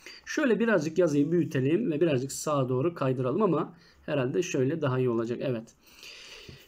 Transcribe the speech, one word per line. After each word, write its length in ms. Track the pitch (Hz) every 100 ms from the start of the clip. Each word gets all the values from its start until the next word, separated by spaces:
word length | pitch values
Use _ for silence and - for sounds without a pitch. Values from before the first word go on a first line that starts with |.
| - - -
Şöyle 340 | - 294 202
birazcık 380 | 233 202 151 160
yazıyı 340 | 175 143 147
büyütelim 600 | 175 147 139 131 175 226
ve 100 | 147
birazcık 300 | 170 131 131
sağa 380 | - - 143 127
doğru 240 | 127 156
kaydıralım 480 | 170 135 127 127 156
ama 320 | 214 147 - - - _ -
herhalde 380 | 147 127 180
şöyle 380 | 175 151 131 160
daha 180 | 143 127
iyi 100 | 127
olacak. 300 | 113 117 120
Evet. 340 | 143 117 113 _ - - - - - - - -